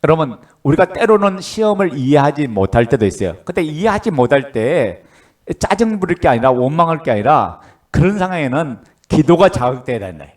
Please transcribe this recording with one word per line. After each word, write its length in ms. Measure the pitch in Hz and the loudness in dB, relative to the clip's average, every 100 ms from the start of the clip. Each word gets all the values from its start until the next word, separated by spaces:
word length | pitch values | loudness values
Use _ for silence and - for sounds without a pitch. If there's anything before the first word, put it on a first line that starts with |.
여러분, 340 | 156 160 143 107 - _ | 2 0 0 -6 -20 _
우리가 240 | 135 156 180 | 0 2 0
때로는 540 | - 214 214 202 190 | 0 2 4 2 -2
시험을 520 | 175 - 214 196 190 | -10 -2 0 2 -2
이해하지 520 | 147 127 147 139 147 139 | -2 2 4 2 0 -4
못할 400 | 104 98 120 120 | -2 0 2 2
때도 180 | 131 | 2
있어요. 320 | 101 90 92 80 | 0 0 -6 -6
근데 180 | - 175 | -6 -4
이해하지 480 | 156 151 214 208 226 | -4 -2 -2 -2 -2
못할 400 | 170 123 139 139 | 0 2 0 0
때 500 | 117 113 170 110 87 _ _ _ _ - 165 | -4 -2 0 -2 -6 _ _ _ _ -12 -6
짜증 400 | - 196 226 214 | -2 0 0 -2
부릴 200 | 185 185 | -4 0
게 100 | 160 | 2
아니라, 220 | 120 131 | 2 2
원망할 500 | 123 127 160 165 160 | 2 0 0 -2 -2
게 80 | 160 | -2
아니라, 500 | 107 113 151 95 - - _ _ | -2 2 2 0 -8 -20 _ _
그런 280 | - 180 202 | 0 0 0
상황에는 600 | 185 180 139 135 156 110 _ _ _ | -4 -4 -4 -4 -4 -8 _ _ _
기도가 400 | 156 147 170 190 | 0 4 4 4
자극돼야 500 | - 123 131 127 120 | 2 -4 -4 -6 -8
된다. 280 | 95 80 71 | -8 -14 -20